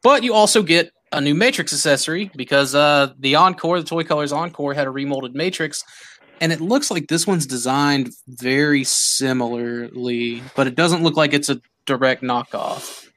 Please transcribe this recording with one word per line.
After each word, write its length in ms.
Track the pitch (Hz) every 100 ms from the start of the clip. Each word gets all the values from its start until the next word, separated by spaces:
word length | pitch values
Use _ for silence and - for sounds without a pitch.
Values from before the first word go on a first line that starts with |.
But 200 | 240 277
you 120 | 240
also 280 | 214 214 240
get 280 | 175 165 170 _ _
a 80 | 143
new 140 | 143
Matrix 380 | 151 226 262 156
accessory 580 | 143 - 185 - 165 202 139
because, 380 | 123 143 139
uh, 380 | 143 147 147 139 127
the 160 | 135 147
Encore, 440 | 185 185 165 175
the 60 | 160
Toy 180 | 170
Colors 280 | 160 151 147
Encore, 420 | 147 170 160 143
had 120 | 139 135
a 40 |
remolded 440 | 131 139 135 131
Matrix, 480 | 131 175 185 156 - - - - - _ -
and 120 | 165
it 80 | 160
looks 300 | 165 262 294
like 180 | 175 147
this 180 | 165 165
one's 200 | 185 139
designed 640 | 131 120 135 143 139 123 - -
very 580 | 127 123 135 151 143
similarly, 1600 | 127 - - - 135 127 120 120 120 120 120 123 123 120 120 120 131
but 120 | - 135
it 80 |
doesn't 280 | 123 170 170
look 140 | 165 151
like 160 | 147
it's 160 | 147 147
a 120 | 131 _ _ -
direct 360 | 131 131 127
knockoff 840 | 127 123 123 101 - - - - -